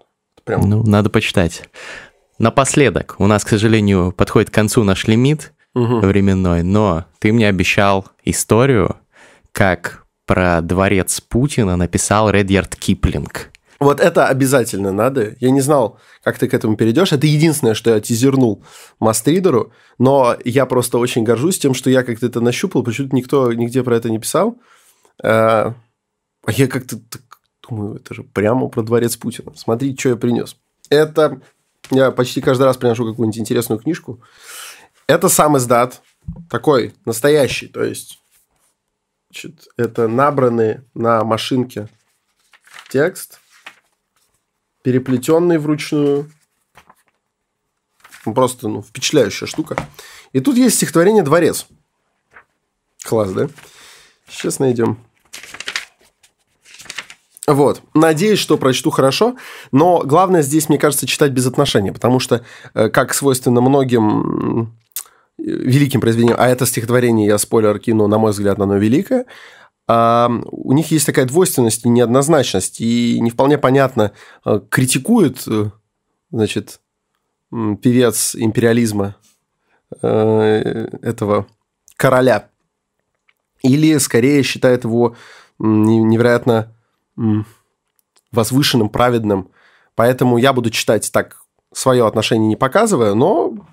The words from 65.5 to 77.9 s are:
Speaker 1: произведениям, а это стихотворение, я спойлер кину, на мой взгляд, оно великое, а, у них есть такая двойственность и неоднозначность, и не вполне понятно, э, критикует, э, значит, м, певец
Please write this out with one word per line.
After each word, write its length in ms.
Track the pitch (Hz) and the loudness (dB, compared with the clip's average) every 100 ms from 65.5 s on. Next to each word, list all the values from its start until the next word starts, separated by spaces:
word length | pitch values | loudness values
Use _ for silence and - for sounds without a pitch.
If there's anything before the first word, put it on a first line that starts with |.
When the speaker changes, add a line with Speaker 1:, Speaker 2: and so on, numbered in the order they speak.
| - 131 135 135 123 | -6 0 2 2 2
Speaker 1:
произведениям, 360 | 113 117 117 107 | 2 2 2 4
а 80 | 123 | 2
это 180 | 127 127 | 2 -2
стихотворение, 600 | - 113 123 123 110 104 | -4 0 2 2 2 2
я 100 | 104 | 0
спойлер 400 | - 117 104 104 | 0 2 2 0
кину, 280 | - 110 104 | 0 0 2
на 120 | 107 | 2
мой 120 | 110 | 0
взгляд, 280 | 101 101 98 | 0 -2 0
оно 180 | 98 101 | 0 2
великое, 480 | 107 143 196 254 254 - - - _ _ - | 2 0 0 -4 -4 -14 -20 -20 _ _ 0
а, 420 | 117 117 117 120 117 - | 2 4 2 2 -2 -6
у 200 | - - | -8 0
них 180 | 139 156 | 0 2
есть 140 | 160 - | 0 0
такая 180 | 139 131 | 0 0
двойственность 580 | 156 180 - 113 - 120 | 2 2 2 0 0 0
и 40 | |
неоднозначность, 920 | 120 117 131 143 156 120 95 - - | 2 2 2 2 2 0 -4 -6 -6
и 400 | 113 120 120 120 | -2 0 0 0
не 120 | 117 | -2
вполне 260 | 117 135 143 | 0 0 2
понятно, 540 | 131 135 135 113 104 - - - 120 | 2 2 2 0 -2 -4 -20 -10 -4
э, 160 | 107 - | -4 -2
критикует, 720 | - 127 135 131 233 151 - - | -2 0 -2 0 2 2 -2 -6
э, 240 | 110 107 - _ _ _ _ _ | -4 -4 -10 _ _ _ _ _
значит, 480 | 117 104 110 - - _ _ _ _ _ _ _ | -4 -2 -4 -10 -16 _ _ _ _ _ _ _
м, 240 | 120 107 101 | -6 -6 -2
певец 600 | 127 | 0